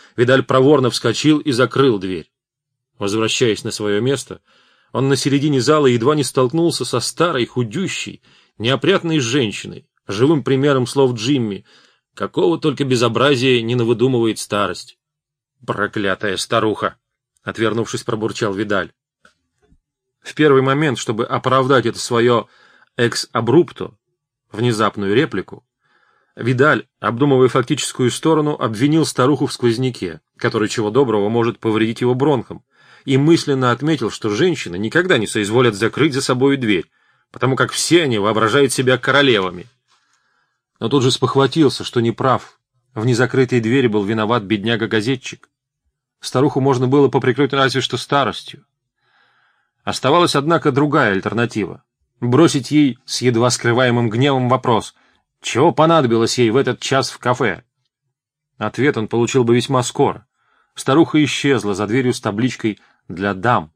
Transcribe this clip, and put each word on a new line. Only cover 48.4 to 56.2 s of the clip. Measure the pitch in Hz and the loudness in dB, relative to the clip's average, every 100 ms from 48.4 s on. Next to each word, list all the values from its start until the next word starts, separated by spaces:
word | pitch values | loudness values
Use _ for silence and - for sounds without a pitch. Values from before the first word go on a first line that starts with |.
| - - _ _ _ _ _ _ _ _ _ _ _ _ | -14 -20 _ _ _ _ _ _ _ _ _ _ _ _
Оставалась, | - - 131 165 175 147 | -8 -4 2 2 2 0
однако, | 143 165 156 | 0 0 2
другая | 131 147 151 117 | 0 0 2 2
альтернатива. | 98 101 98 120 110 90 - _ _ _ _ | 0 -2 -2 -2 -4 -6 -10 _ _ _ _
Бросить | 120 127 165 147 123 | 2 4 4 2 0
ей | 151 143 120 - | 2 2 -2 -10
с | - | -2
едва | 123 113 123 | 0 2 0
скрываемым | - 120 117 127 120 117 | 0 0 2 2 2 0
гневом | 113 143 131 123 | 0 0 2 0
вопрос: | 127 131 110 - _ _ _ _ _ | 0 2 0 -2 _ _ _ _ _
«Чего | - 113 165 | -6 2 2
понадобилось | - 156 165 127 113 | 4 4 4 2 2